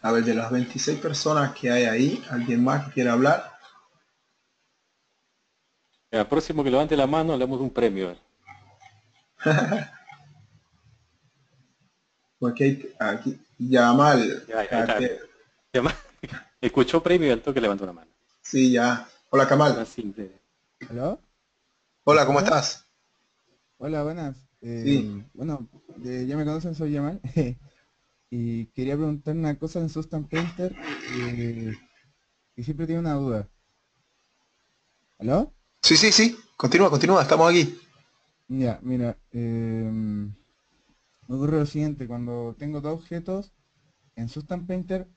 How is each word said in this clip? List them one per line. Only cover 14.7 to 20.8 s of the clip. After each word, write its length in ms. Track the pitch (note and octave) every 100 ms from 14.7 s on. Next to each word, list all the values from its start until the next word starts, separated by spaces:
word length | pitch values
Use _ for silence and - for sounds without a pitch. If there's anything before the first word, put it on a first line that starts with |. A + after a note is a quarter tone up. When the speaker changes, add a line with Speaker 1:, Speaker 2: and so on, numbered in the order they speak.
| A#2
Speaker 2:
está. 160 | A#2 G#2+
Speaker 1:
Kate- 200 | B2 A2+ - _ _ _ _
Speaker 2:
Yamal, 220 | C3 C3+ - - _
<laughs> 400 | - - - _
escuchó 400 | B2 - B2 E3
premio 240 | E3+ F3+ D3+
y 40 |
al 100 | A#2
toque 200 | D3 C3+
levantó 240 | A2+ G2 G2
la 80 |
mano. 160 | E2+ _ _ _ _
Speaker 1:
Sí, 300 | - C3+ B2+
ya. 360 | A#2+ A#2+ A#2+ - _ _
Hola, 180 | C3+ C3
Kamal. 280 | C#3+ D3 C#3
Speaker 2:
Más 100 | A2+
simple. 420 | - G#2+ G2 G2 F#2+ _ _ _ _